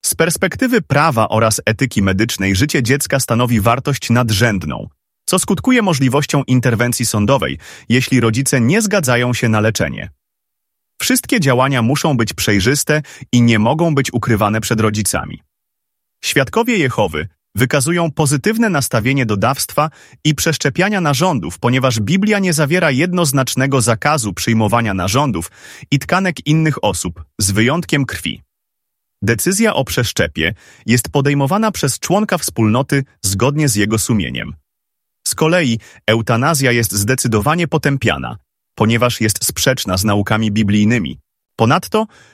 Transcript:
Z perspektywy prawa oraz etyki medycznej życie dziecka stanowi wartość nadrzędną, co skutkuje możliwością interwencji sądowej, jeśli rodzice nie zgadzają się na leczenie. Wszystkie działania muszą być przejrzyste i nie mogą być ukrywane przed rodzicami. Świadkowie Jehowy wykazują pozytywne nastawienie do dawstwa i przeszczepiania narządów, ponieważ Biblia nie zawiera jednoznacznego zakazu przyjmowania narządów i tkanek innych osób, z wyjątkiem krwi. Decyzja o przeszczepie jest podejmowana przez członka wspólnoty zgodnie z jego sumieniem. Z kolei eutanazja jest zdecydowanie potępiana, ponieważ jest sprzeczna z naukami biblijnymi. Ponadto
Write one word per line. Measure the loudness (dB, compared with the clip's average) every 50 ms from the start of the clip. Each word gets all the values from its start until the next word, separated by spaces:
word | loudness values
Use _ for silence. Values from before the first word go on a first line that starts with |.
| -6
Z | -6 -2
perspektywy | 0 0 0 0 -2 -2 -4 -2 -2 -2 0 0 0
prawa | 0 _ 0 2 2 2 2 2 0 2
oraz | 2 2 2 2 0 0 -2
etyki | -2 0 0 -2 -2 0 0
medycznej | 0 2 2 0 0 -2 -2 -2 0 0 2
życie | 0 0 0 0 -2
dziecka | 0 0 0 0 0 -2 -2 -2
stanowi | 0 0 0 0 2 2 2 2
wartość | 2 2 0 0 0 -4 -4 -4 0 0
nadrzędną, | 2 2 2 2 2 2 2 0 0 -2 -4 -6 -8 -8 -10 -14 _ _ _ _ _ _ _
co | -2 -2 -2
skutkuje | 0 0 -2 0 2 2 2 2
możliwością | 2 2 0 2 2 2 2 0 0 2 -2 -2 2
interwencji | 2 0 2 2 2 0 0 0 -2 -2 -2 -4
sądowej, | -2 0 0 2 2 2 0 0 -4 -6 -8 -12 -20 -20 -20 -4 _
jeśli | 0 0 2 2 2 2
rodzice | 2 2 0 0 0 0 0 2
nie | 2 2 2 2
zgadzają | 0 0 0 0 2 2 0 0 0 -2 -2
się | 0 0 0
na | 2 2
leczenie. | 2 0 0 -2 -4 -4 -4 -10 -14 -16 _ _ _ _ _ _ _ _ _ _ _ _ _ _ _ _ _ _
Wszystkie | -2 -2 -2 -2 0 -2 0 0
działania | 2 2 2 2 2 2 2 0
muszą | 2 0 0 0 0 0 0
być | 0 0 -2
przejrzyste | -2 -4 -2 0 0 2 2 2 0 0 0 0 0 -2 -2 -6 -18 -20 -8 _
i | 2 4
nie | 4 4 4 4
mogą | 2 2 2 2 0 0 2
być | 0 -2 -2
ukrywane | -4 -4 0 0 0 2 2 0 0 -2
przed | -2 -2 -2 0
rodzicami. | 0 0 0 -2 -4 -2 -4 -4 -6 -8 -14 -16 _ _ _ _ _ _ _ _ _ _ _ _ _ _ _ _ -8
Świadkowie | -2 0 0 0 0 0 0 0 2 0
Jehowy | 0 0 0 0 0 -2 -2 -2 -6 -8 -8 _ _ _ _ _
wykazują | -2 0 2 2 0 0 0 0 0 -2 -2
pozytywne | 0 0 0 0 0 0 0 0 0 2 0 0
nastawienie | 0 0 -2 0 -2 -2 0 0 0 0 0
do | 0 0
dawstwa | 0 0 0 0 -2 -6 -4 -2 -2 -2 -2 -4 -12 -20 -20 -20 _ _
i | -2 0
przeszczepiania | 0 -2 -2 -2 0 -2 -2 0 0 0 0 0 0
narządów, | 0 0 0 2 0 0 0 -2 -4 -6 -8 -4
ponieważ | -2 0 0 2 2 0 0 0
Biblia | -2 0 0 0 2 2 0 0
nie | 0 0
zawiera | 0 0 0 0 2 2 2 2
jednoznacznego | 2 0 0 0 0 0 0 0 0 0 -2 -2 -2 -2 0 0 0 0
zakazu | 2 0 -2 0 0 0 0 0 -2 -4
przyjmowania | -6 -4 -2 0 2 2 2 2 0 0 0 0 -2
narządów | -2 -2 -2 0 0 0 0 -2 -4 -6 -8 _ -20 -20 -20 -20 -20 -6 _
i | -2 -2
tkanek | 0 0 0 0 0 -2 -4 -4 -2
innych | 0 2 2 2 0 -2 0 -2
osób, | -2 -2 -2 -6 -8 -8 -10 -20 _ _ -4
z | -2 0
wyjątkiem | 2 2 2 2 0 -2 -2 -2 -2 -2 -2
krwi. | -2 -6 -8 -8 -10 -10 -10 _ _ _ _ _ _ _ _ _ _ _ _ _ _ _ _
Decyzja | -2 -2 0 0 0 -2 0 2 2 2 2
o | 0 -2
przeszczepie | -2 -2 -2 -2 -2 0 -2 -2 -2 -2 -2 -2 -2 -2 _ -16 -20 -20 _ _
jest | 0 0 0 0 -2
podejmowana | -2 0 0 2 0 0 0 0 0 0 0 -2
przez | -2 -2 -4 -4 -4 -6
członka | -4 -2 0 0 0 0 -2 -4
wspólnoty | -4 -6 -2 0 2 2 2 0 0 0 0 -2 -2 _ _ _ -6
zgodnie | -4 0 2 0 0 2 2 0 0
z | 2
jego | 0 0 0 0 -2
sumieniem. | 0 0 0 0 0 -4 -6 -8 -10 -10 -14 -16 _ _ _ _ _ _ _ _ _ _ _ _ _
Z | -8 -2
kolei | 0 2 2 2 2 2 2 0 -2 -6 -14 -20 -8 _
eutanazja | 0 0 0 2 0 0 2 2 0 0 2 2 2
jest | 2 2 0 0
zdecydowanie | -2 -2 0 0 0 0 0 0 0 2 2 2 0 0 0 0
potępiana, | -2 0 0 0 0 2 0 -2 -2 -2 -6 -10 -10 -12 _ _ _ _ _ _ _
ponieważ | 0 2 2 4 4 2 2 2 0
jest | 0 0 0 -2 -4
sprzeczna | -6 -4 0 0 0 0 0 -2 -2 -2
z | 0 0
naukami | 0 0 0 0 0 0 0 0 0
biblijnymi. | 0 0 0 2 2 2 4 2 2 0 -2 -6 -10 -14 _ _ _ _ _ _ _
Ponadto | 0 2 2 2 0 0 -2 -2 -2 -2 -2 _ -20 -20 _